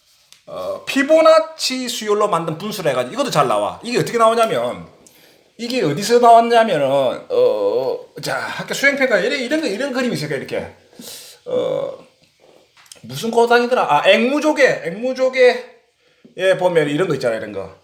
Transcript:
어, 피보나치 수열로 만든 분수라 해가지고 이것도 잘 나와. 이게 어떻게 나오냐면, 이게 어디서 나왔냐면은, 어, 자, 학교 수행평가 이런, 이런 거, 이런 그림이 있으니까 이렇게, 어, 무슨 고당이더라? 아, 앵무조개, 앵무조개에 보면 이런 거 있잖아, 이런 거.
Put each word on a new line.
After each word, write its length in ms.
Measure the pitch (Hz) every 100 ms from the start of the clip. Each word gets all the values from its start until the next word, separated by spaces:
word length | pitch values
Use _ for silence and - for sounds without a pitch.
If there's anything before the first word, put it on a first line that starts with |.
| _ _ _ _ -
어, 380 | - 185 196 -
피보나치 1000 | 262 277 320 320 320 311 - - 254 247
수열로 380 | 240 214 208 208
만든 300 | 165 165 156
분수라 320 | 214 185 156
해가지고 240 | 123 127
이것도 180 | 220 269
잘 160 | 165 131
나와. 320 | 104 101 90
이게 140 | 226 240
어떻게 200 | 151 226
나오냐면, 680 | 226 233 220 135 120 95 82 _ _ _ _ _ _ -
이게 240 | 233 254
어디서 380 | 170 143 202 240
나왔냐면은, 680 | 240 233 233 233 226 160 135 139 131 95 -
어, 680 | 110 123 107 101 117 131 - - -
자, 160 | 143 135
학교 360 | 113 - 185
수행평가 460 | 208 277 269 254 202
이런, 200 | 214 285
이런 220 | 247 311
거, 60 | 285
이런 260 | 208 277
그림이 200 | 254 247
있으니까 220 | 165 151 135
이렇게, 400 | 120 107 87 - _ - - - - - -
어, 520 | - 57 50 - - - _ _ _ _ _ _ _ - -
무슨 300 | 220 135 226
고당이더라? 560 | 233 233 240 240 240 175
아, 180 | 147 151
앵무조개, 760 | 214 240 294 302 302 240 147 160
앵무조개에 1700 | 196 247 254 262 254 247 226 - - _ _ _ _ _ - 190 170
보면 300 | 180 165 147
이런 180 | 147 185
거 80 | 139
있잖아, 200 | 123 110
이런 160 | 107
거. 240 | 98 95 -